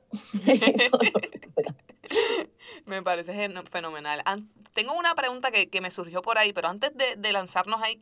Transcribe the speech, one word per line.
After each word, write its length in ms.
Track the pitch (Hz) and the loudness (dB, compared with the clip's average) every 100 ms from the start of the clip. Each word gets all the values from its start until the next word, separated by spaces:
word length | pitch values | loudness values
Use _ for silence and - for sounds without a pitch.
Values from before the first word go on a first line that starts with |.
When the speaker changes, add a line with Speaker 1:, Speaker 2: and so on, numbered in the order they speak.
| _ | _
Speaker 1:
<laughs> 340 | - - 202 185 | -14 -8 -2 4
Y 440 | 254 226 - 247 | 6 6 6 4
todo 120 | - - | 4 2
lo 60 | - | 0
que 200 | - - | -4 -10
queda. 360 | - - - - - - - | -6 -4 -4 -6 -16 -20 -2
Speaker 2:
<laughs> 760 | 453 466 453 - _ - 330 - | 0 2 0 -4 _ -20 -20 -10
Me 160 | 190 | -6
parece 320 | 180 170 170 | -2 -2 -2
gen-, 320 | 202 202 180 - | -6 -6 -6 -8
fenomenal. 560 | 180 165 151 147 147 - | -8 -6 -6 -4 -2 -2
An-, 240 | 202 214 _ - | -4 -8 _ -6
tengo 200 | - 233 | -2 0
una 200 | 330 349 311 | 0 0 2
pregunta 360 | 262 254 262 | -2 -2 0
que, 180 | 220 185 | 2 2
que 120 | 190 | 0
me 80 | 185 | -2
surgió 320 | 185 170 180 | -4 -4 -6
por 160 | 202 220 | 0 4
ahí, 160 | 214 | 4
pero 140 | 185 165 | 2 -4
antes 280 | 202 269 277 | -2 -4 0
de, 200 | 254 208 | -2 0
de 140 | 208 | 0
lanzarnos 500 | 202 180 185 185 220 | 0 0 -2 -2 -2
hay, 180 | 220 226 | -4 -6